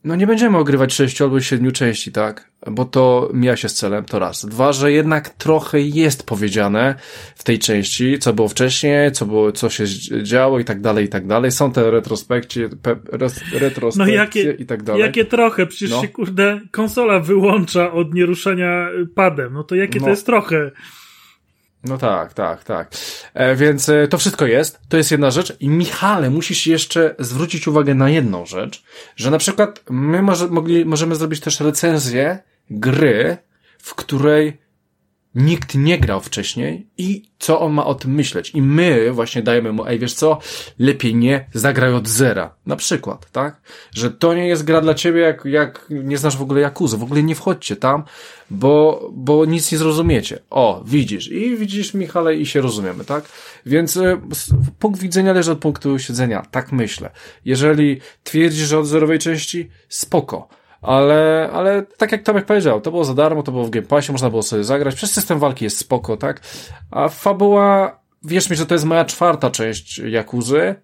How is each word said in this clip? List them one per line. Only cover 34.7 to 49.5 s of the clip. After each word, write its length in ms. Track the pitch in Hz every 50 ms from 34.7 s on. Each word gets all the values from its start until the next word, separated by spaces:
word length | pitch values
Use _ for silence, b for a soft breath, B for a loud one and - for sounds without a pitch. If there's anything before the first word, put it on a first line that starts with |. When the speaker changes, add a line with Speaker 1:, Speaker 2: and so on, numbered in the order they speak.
| _ _ _ _ _ _ _ _ _ _ _ _ _
Speaker 1:
nikt 400 | 120 135 151 170 160 - - -
nie 240 | 135 139 160 180 -
grał 220 | 127 - 98 95
wcześniej 640 | - - - 107 98 - - 120 135 147 160 180 208 _ _ -
i 240 | 180 190 202 202 - _ _ _
co 220 | - - 160 160
on 120 | 165 156
ma 140 | 151 151 -
o 80 | 139 135
tym 200 | 131 - 131 160
myśleć. 360 | 151 139 - - 87 - - -
I 80 | 151
my 500 | 135 135 147 160 175 175 143 117 113 120
właśnie 300 | 127 117 117 117 - 127
dajemy 300 | 107 120 120 120 117 110
mu, 140 | 107 107 110
"Ej, 120 | - 120 113
wiesz 160 | 123 120 -
co, 240 | - 156 156 151 151 B B B B B B B -
lepiej 360 | 120 139 139 135 135 117 110
nie, 340 | 117 117 127 139 135 135 - -
zagraj 400 | 113 107 139 131 127 127 127 123
od 140 | 120 104 110
zera". 460 | 107 110 135 123 104 98 82 80 _ _ _
Na 100 | - -
przykład, 540 | - - - 175 - - - - - - _
tak? 300 | - 131 135 151 147 _ B B B B B B B
Że 160 | 110 117 120
to 240 | 120 _ - 165 170
nie 140 | 175 175 175
jest 160 | 175 156 151
gra 160 | 156 160 160
dla 140 | 156 160 151
ciebie, 260 | - - 175 165 170
jak, 240 | 170 160 156 160 -
jak 420 | 139 139 151 147 123 - - - -
nie 280 | 151 139 135 139 143 135
znasz 180 | 139 151 135
w 60 | 135
ogóle 180 | 139 131 139 143
Jakuzy. 360 | 147 139 139 - 185 160 131
W 60 | 104
ogóle 200 | 117 123 143 151
nie 120 | 151 160 156
wchodźcie 420 | - - 196 175 - - - 104
tam, 280 | 101 - 131 139 151 151 B B B B B B B B B
bo, 580 | 101 98 117 139 147 151 151 156 151 - - - -
bo 300 | 123 127 135 147 156 160
nic 280 | 156